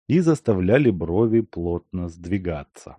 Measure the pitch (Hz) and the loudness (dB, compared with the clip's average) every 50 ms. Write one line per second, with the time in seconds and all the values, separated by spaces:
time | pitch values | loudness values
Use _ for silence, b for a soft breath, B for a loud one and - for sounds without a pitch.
0 | _ - 143 185 170 165 156 - - 120 101 92 92 92 117 147 147 117 95 82 | _ 0 0 2 2 2 0 0 0 0 0 0 2 2 4 4 4 2 0 0
1 | 85 80 85 104 117 113 110 113 113 - - 85 85 87 87 85 - _ - 90 | -2 -2 0 0 2 2 2 0 0 -2 -6 -8 -6 -4 -4 -6 -6 _ -8 -8
2 | 87 85 82 87 85 85 98 98 92 87 80 73 71 _ _ - - - - | -8 -8 -10 -12 -8 -6 -6 -4 -4 -6 -8 -8 -10 _ _ -20 -20 -20 -20